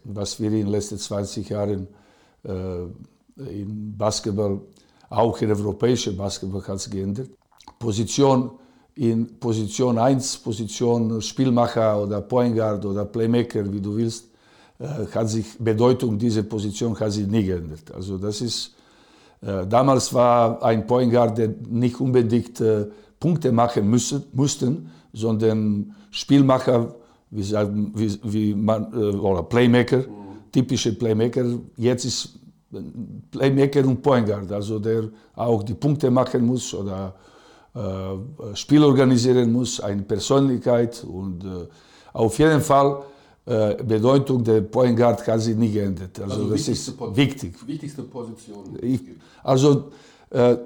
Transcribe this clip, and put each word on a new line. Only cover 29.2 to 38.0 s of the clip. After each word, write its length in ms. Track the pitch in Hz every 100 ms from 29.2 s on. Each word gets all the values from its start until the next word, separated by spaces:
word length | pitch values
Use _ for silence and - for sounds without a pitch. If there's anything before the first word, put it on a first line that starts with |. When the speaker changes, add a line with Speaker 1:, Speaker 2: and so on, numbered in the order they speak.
| 101 90
Speaker 1:
Playmaker, 580 | 80 117 123 123 120 139
Speaker 2:
Mhm. 520 | 127 104 98 101 -
Speaker 1:
typische 420 | 135 120 123 120
Playmaker. 520 | 101 113 107 120 131 123 120 - -
Jetzt 280 | 113 123 123
ist 300 | - - - - _ _ - - - 101 101 -
Playmaker 540 | - 139 135 139 143 131
und 160 | 123
Point 260 | 147 123 104
Guard, 240 | 101 92
also 260 | 101 101 110
der 300 | 110 113 110 - _ -
auch 280 | 120 110
die 100 | 104
Punkte 380 | - 147 143 131
machen 340 | 123 120 127 117
muss 280 | 123 -
oder, 420 | - 98 95 95 - _ _ - - _
äh, 840 | 120 98 95